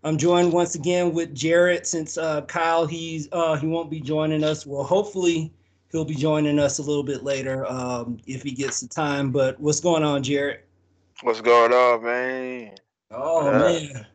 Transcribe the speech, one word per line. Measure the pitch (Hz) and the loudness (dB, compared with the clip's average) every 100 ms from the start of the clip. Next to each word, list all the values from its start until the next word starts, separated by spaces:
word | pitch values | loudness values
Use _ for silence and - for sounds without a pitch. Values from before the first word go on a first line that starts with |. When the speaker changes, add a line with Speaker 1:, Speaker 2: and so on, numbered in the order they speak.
Speaker 1:
I'm | 156 156 | -2 0
joined | 160 175 175 | 4 4 4
once | 170 175 170 | 4 0 -2
again | 147 180 175 | 0 0 0
with | 165 160 | -2 -6
Jarrett. | 139 156 170 175 175 - | -4 2 4 4 2 -2
Since, | 165 156 - | -6 -6 -4
uh, | 160 151 | -2 -4
Kyle, | 147 180 165 165 160 | -4 -2 2 2 0
he's, | 165 165 160 147 | -4 -8 -8 -6
uh, | 175 165 156 | -2 0 0
he | 160 | -2
won't | 165 165 | -4 -4
be | 160 | -8
joining | 131 151 156 156 | -4 -2 0 0
us. | 151 156 143 | 0 -2 -6
Well, | 139 | -8
hopefully | 135 185 202 190 175 165 156 _ _ _ _ | 0 0 0 0 0 0 -4 _ _ _ _
he'll | 165 151 | -6 -4
be | 143 | -2
joining | 156 151 151 147 | 0 2 2 2
us | 143 139 | 2 0
a | |
little | 147 147 | -2 -2
bit | 135 135 | -2 -6
later, | 139 135 131 131 120 | -4 -4 -2 -4 -4
um, | 127 123 123 117 117 - | -6 -4 -6 -6 -10 -10
if | 131 | -10
he | 143 | -8
gets | 127 135 - | -6 -4 -6
the | 123 | -8
time. | - 147 143 139 | -4 -2 0 0
But | 139 131 131 | 2 0 0
what's | 147 147 | -2 0
going | 175 165 | 2 2
on, | 151 143 | 2 0
Jarrett? | 127 143 139 - _ _ _ _ _ - | 0 0 -2 -6 _ _ _ _ _ -6
Speaker 2:
What's | - 113 | -2 0
going | 113 120 117 | 6 6 8
on, | 123 123 120 | 6 6 4
man? | 117 123 127 131 127 127 110 95 _ _ _ | 0 -2 -2 -4 -6 -10 -12 -20 _ _ _
Speaker 1:
Oh, | 113 147 165 143 | -8 -2 0 2
Speaker 2:
Uh, | 107 | 4
Speaker 1:
man. | 113 170 147 127 - | 4 2 -4 -14 -18